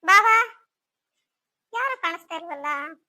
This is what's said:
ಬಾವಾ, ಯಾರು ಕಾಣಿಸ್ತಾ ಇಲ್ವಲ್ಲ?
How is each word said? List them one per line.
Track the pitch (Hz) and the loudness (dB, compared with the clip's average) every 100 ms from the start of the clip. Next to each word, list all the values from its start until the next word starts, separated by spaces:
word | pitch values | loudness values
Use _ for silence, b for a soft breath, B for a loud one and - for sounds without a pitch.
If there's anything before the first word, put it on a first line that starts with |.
ಬಾವಾ, | 330 392 427 440 466 - _ _ _ _ _ _ _ _ _ _ _ | 6 4 6 2 2 -6 _ _ _ _ _ _ _ _ _ _ _
ಯಾರು | 466 539 508 | -6 -4 -4
ಕಾಣಿಸ್ತಾ | 339 339 _ | -6 -8 _
ಇಲ್ವಲ್ಲ? | 330 339 285 285 285 294 330 | -12 -10 -10 -8 -6 -8 -14